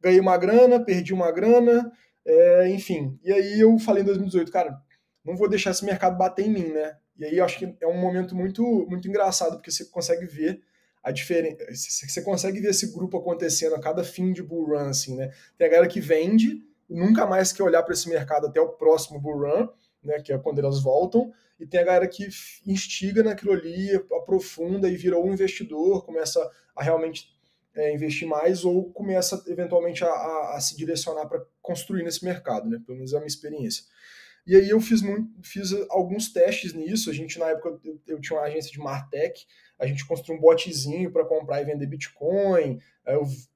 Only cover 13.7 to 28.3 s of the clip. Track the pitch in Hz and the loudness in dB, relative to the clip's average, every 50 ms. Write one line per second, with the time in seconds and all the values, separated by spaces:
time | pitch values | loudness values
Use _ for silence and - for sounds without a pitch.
13.7 | 156 147 - 156 156 180 170 - - - 180 185 185 170 170 147 165 170 160 151 | -2 -2 -4 -4 -4 -4 -6 -6 -6 -4 -2 -2 -2 -4 -8 -10 -6 -6 -2 -2
14.7 | 151 147 143 139 135 135 - - 127 127 135 131 - _ _ _ _ _ 170 160 | -2 -2 -2 -4 -4 -4 -6 -6 -8 -8 -8 -10 -10 _ _ _ _ _ 2 6
15.7 | 165 170 170 170 - 196 151 143 160 156 160 185 214 226 226 - - - - _ | 6 6 6 6 2 -6 0 0 2 2 2 4 4 4 4 4 0 -4 -14 _
16.7 | _ _ _ _ 175 165 175 208 226 220 - 202 185 190 190 185 - - 196 180 | _ _ _ _ -6 -2 2 4 4 4 4 2 2 0 0 0 0 0 2 4
17.7 | 165 165 165 - 170 - - 165 165 156 139 139 151 147 147 143 135 160 160 165 | 4 2 2 0 -4 -6 -4 -2 -4 -4 -2 0 -2 -2 -2 0 2 2 0 0
18.7 | - - 156 156 160 156 151 - 151 143 143 151 151 143 143 143 151 190 233 226 | 0 0 4 4 4 4 2 -8 -12 -10 -8 -8 -4 -4 -2 0 0 0 0 -2
19.7 | - _ _ _ _ _ _ 143 151 147 147 - 139 135 135 160 147 143 139 139 | -6 _ _ _ _ _ _ -6 -6 -6 -4 -4 -6 -4 -4 -4 -4 -2 -2 -2
20.7 | 139 139 135 135 131 147 180 180 - 233 254 240 - _ _ _ _ _ 165 143 | -2 0 0 2 2 2 2 4 2 2 2 2 -6 _ _ _ _ _ -16 -2
21.7 | - 180 175 180 185 180 190 190 - - 202 196 185 - - - - - _ 196 | 0 2 4 4 4 4 4 2 -4 -10 -12 -12 -12 -16 -18 -18 -20 -14 _ -4
22.7 | 190 196 - - - - 196 196 202 220 220 220 208 - - 202 190 175 160 165 | -4 -4 -4 -6 -8 -6 -6 -2 2 2 2 2 2 -2 0 0 0 0 0 -6
23.7 | 170 180 190 202 196 190 - - - - - - 190 185 180 - - - 165 175 | -8 -6 -2 0 0 0 0 -2 -6 -6 -2 0 0 0 0 -4 -10 -8 -6 -4
24.7 | 190 196 190 185 180 175 175 180 170 170 175 190 196 185 190 190 190 - 226 226 | -2 0 0 0 0 0 -2 0 0 2 0 0 0 0 -2 -2 -2 -6 -12 -10
25.7 | 311 151 160 185 196 185 - - 165 160 156 - - - 160 127 - _ _ _ | -6 0 2 2 2 0 -2 -6 -6 -6 -6 -2 -2 -2 -2 -2 -8 _ _ _
26.7 | _ - 139 156 165 160 160 165 156 - - _ _ _ _ _ _ _ _ _ | _ -4 0 0 0 0 0 -4 -6 -10 -18 _ _ _ _ _ _ _ _ _
27.7 | _ 151 151 151 151 147 151 156 143 - 170 160 | _ -2 -2 -2 -2 -2 -4 -6 -6 -6 -4 -4